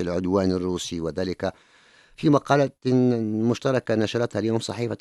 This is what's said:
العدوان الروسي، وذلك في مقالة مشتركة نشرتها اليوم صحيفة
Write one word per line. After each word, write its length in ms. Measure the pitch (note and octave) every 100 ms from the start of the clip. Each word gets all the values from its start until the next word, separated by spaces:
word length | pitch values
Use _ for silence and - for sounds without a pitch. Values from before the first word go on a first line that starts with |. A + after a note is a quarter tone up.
العدوان 520 | F2 F2 F2+ G2 F#2
الروسي، 480 | F#2 F2+ F2 - F2
وذلك 520 | D#2+ D#2 F2+ F2 F#2+ - _ _ _ _ _ -
في 120 | -
مقالة 420 | C#3+ - C#3+ C3+ - C3 B2+ B2+ A#2+ A2 G#2+ A2+
مشتركة 440 | A#2+ C3+ B2+ -
نشرتها 440 | A2 G#2+ A#2 A#2 G#2+
اليوم 200 | G#2+ A2+
صحيفة 380 | A#2 G#2+ A#2+ G#2+